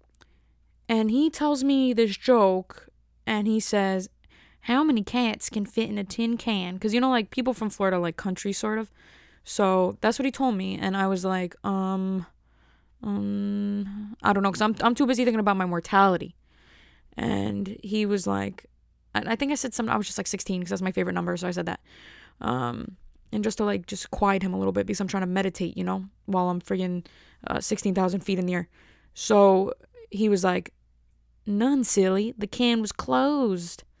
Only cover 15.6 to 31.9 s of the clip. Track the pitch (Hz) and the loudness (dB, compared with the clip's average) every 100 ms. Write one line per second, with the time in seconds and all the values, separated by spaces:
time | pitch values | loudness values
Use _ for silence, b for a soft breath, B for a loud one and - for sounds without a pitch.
15.6 | 180 170 - 196 196 175 160 - b b | 0 -2 2 6 6 4 -4 -16 b b
16.6 | b b b b b - - 196 202 202 | b b b b b -6 -2 -2 -2 -4
17.6 | 196 208 196 214 208 202 190 196 - 190 | -6 -8 -6 -2 0 0 -2 -2 -4 -8
18.6 | - _ _ _ _ - 214 226 277 294 | -20 _ _ _ _ -4 -2 -2 -2 -2
19.6 | 254 - 226 214 208 - 190 190 - 185 | -4 -4 -2 0 -2 -6 -6 -6 -4 -6
20.6 | 175 190 185 185 185 180 175 175 180 180 | -4 -4 -2 -2 -2 -2 -4 -4 -4 -4
21.6 | 170 180 B B B B B B - 123 | -4 -6 B B B B B B -4 -2
22.6 | 120 117 - 185 - - - 208 214 - | -4 -6 -12 -16 -20 -20 -8 -4 -2 0
23.6 | 208 196 175 196 - - 202 196 190 185 | -2 -2 -6 -12 -8 -2 2 2 0 -2
24.6 | 190 190 196 202 190 196 180 185 190 - | 0 0 -2 -2 -2 -2 -2 0 -2 -2
25.6 | 175 - 180 190 190 _ - 185 180 180 | -6 -4 -4 -4 -8 _ -4 0 0 -2
26.6 | - 190 180 180 - b b b - - | -2 -2 -2 -4 -8 b b b -4 -4
27.6 | - 208 202 185 185 185 - 185 180 180 | -2 -2 0 2 0 0 -2 -2 0 -2
28.6 | 175 b b b b - - 208 196 190 | -4 b b b b -8 4 8 8 6
29.6 | 196 - _ - - 196 214 196 185 180 | 2 -6 _ -20 -10 0 2 4 2 0
30.6 | 170 _ _ _ _ _ _ _ - 202 | -4 _ _ _ _ _ _ _ -4 0
31.6 | 254 285 226 | 2 2 2